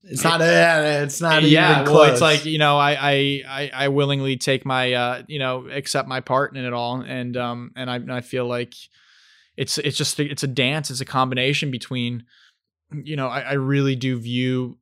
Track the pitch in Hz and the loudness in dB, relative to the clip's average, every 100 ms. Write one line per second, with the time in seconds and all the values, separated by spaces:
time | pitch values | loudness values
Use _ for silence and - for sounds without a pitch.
0 | _ 135 165 165 165 170 170 160 151 147 | _ -2 0 2 4 6 6 4 2 0
1 | 143 - 170 156 156 156 175 147 143 151 | -2 -2 0 4 6 6 6 4 6 8
2 | 151 123 160 151 151 156 151 143 143 147 | 8 8 4 4 0 2 4 4 2 2
3 | 143 139 139 139 131 135 143 131 139 139 | 2 2 2 -2 -6 -8 -8 -2 0 2
4 | 139 139 135 127 - 131 139 131 127 123 | 2 0 -2 -2 0 -2 0 0 0 0
5 | 120 123 120 147 131 127 127 139 139 - | -2 -4 -8 -6 -4 -6 -8 -10 -4 -4
6 | - 131 - 131 139 135 127 120 120 127 | -4 -8 -2 0 0 -4 -6 -4 -4 -6
7 | 123 127 123 123 120 120 120 - 127 123 | -8 -8 -6 -6 -6 -8 -12 -12 -8 -8
8 | 123 127 123 131 123 123 120 - - _ | -6 -10 -6 -6 -4 -4 -6 -12 -20 _
9 | _ _ _ _ _ - 139 - 147 - | _ _ _ _ _ -8 -6 -2 -4 -2
10 | 147 - 147 143 139 127 127 156 147 131 | -4 -4 -6 -4 -4 0 0 0 -6 -8
11 | 131 131 131 127 131 143 151 123 - 127 | -6 -2 -2 0 -2 -2 -4 -6 -6 -4
12 | 120 120 - _ _ _ _ _ _ 147 | -4 -6 -12 _ _ _ _ _ _ -14
13 | 139 151 131 131 127 139 135 139 139 127 | -10 -6 -4 -4 -4 -2 0 0 0 0
14 | 131 127 113 123 127 127 123 - | -2 -4 -4 -2 0 -2 -4 -10